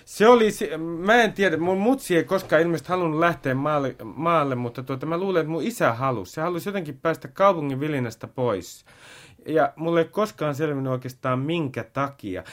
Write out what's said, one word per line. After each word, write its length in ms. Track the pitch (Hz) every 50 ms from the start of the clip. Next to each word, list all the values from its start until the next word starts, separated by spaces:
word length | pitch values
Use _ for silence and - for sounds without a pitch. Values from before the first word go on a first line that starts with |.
| -
Se 240 | - - - 202 233
oli 220 | 247 233 220 208
se, 260 | 208 - 214 143 156 156
mä 360 | 165 170 170 160 180 202 233
en 180 | 247 226 190
tiedä, 240 | - 196 196 180 160
mun 220 | 156 170 180 190 190
mutsi 380 | 202 240 269 262 - - 175
ei 80 | 165 160
koskaan 380 | - 190 185 190 - 170 156
ilmeisesti 260 | 170 170 165 151 - -
halunnut 320 | 180 185 175 160 151 156
lähteä 340 | 170 170 165 - - 139 127
maalle, 420 | 135 139 151 151 147 139 127 123 - 117
maalle, 500 | 110 - 131 165 170 170 160 143 139 127
mutta, 280 | 123 123 120 - 131
tuota, 240 | 127 143 135 131 151
mä 120 | 156 165 170
luulen, 220 | 190 196 185 165
että 100 | 156 151
mun 120 | 165 165
isä 300 | 143 233 233 - 165 123
halusi. 400 | 113 113 135 135 123 104 90 -
Se 80 | - 156
halusi 280 | 160 180 180 165 - 202
jotenkin 300 | 196 196 160 147 135 -
päästä 260 | - 165 156 156 - 135
kaupungin 520 | - - 196 202 185 165 147 139 131 131
vilinästä 460 | 147 156 147 131 123 113 - - - -
pois. 560 | - 135 123 120 101 92 82 - - - _ _ - - - - - - - - - _ -
Ja 260 | - 156 151 143 - -
mulle 240 | - 160 165 170 165
ei 80 | 160 160
koskaan 460 | - 196 180 - - - 156 151 139
selvinnyt 380 | 135 160 151 143 139 135 131
oikeastaan 460 | 127 127 131 127 - _ - 131 127 127
minkä 460 | 135 156 170 170 151 131 131 117 113
takia. 600 | - - 135 139 139 139 _ - 101 90 90 85 -